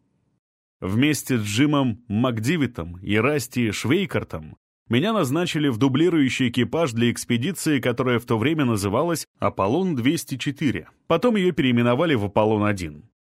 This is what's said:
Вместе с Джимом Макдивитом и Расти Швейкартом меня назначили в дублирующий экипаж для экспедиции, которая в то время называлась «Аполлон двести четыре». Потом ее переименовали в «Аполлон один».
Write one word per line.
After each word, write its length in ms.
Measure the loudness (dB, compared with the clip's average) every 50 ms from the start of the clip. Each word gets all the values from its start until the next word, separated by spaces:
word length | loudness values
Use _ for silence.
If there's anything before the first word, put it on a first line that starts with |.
| _ _ _ _ _ _ _ _ _ _ _ _ _ _ _ _
Вместе 580 | -6 -4 0 2 2 2 0 -2 -2 -2 -2 -2
с 20 |
Джимом 600 | 0 -2 0 2 2 2 2 2 2 0 -2 -4 -6 -4
Макдивитом 920 | -2 0 0 0 -2 -2 -2 -2 0 0 0 -2 -4 -6 -10 -10 -12 -12
и 180 | -4 -2 0 2
Расти 540 | 2 2 0 0 -4 -4 -2 -2 -2 0
Швейкартом 840 | -2 -2 0 0 0 0 0 -2 -4 -6 -6 -6 -10 -12 -12 -14 -18 -20 _ _ _ _ _ _
меня 260 | 0 0 2 0 0
назначили 540 | 0 0 0 0 -2 -2 -2 -2 0 0 0
в 100 | 2 2
дублирующий 720 | 2 2 4 2 2 2 4 2 2 2 2 0 -2 0
экипаж 420 | 0 0 -2 0 0 -2 -2 0
для 180 | 0 2 2 2
экспедиции, 680 | 0 -2 -2 -2 -2 -2 0 -4 -6 -4 -2 0 0 0
которая 400 | 0 -2 -2 0 0 0 0 0
в 60 | 0
то 120 | 0 0 0
время 280 | 2 0 0 2 0
называлась 600 | 0 0 0 0 0 0 0 0 0 -2 -4 -6 -12 _ _
«Аполлон 560 | -4 -2 0 0 0 0 2 0 0 0 -2
двести 420 | 0 0 0 0 0 -4 -8 -8 -6
четыре». 520 | -6 -8 -6 -2 -2 -2 -2 -4 -8 -12 _ _ _ -2
Потом 300 | 0 2 2 2 2 2
ее 160 | 2 2 2
переименовали 600 | 2 2 2 2 4 4 2 2 2 2 2 2
в 120 | 0 0
«Аполлон 400 | 0 2 2 2 4 2 2 2
один». 400 | 0 0 -2 -6 -10 -12 -16 -20 _ _ _ _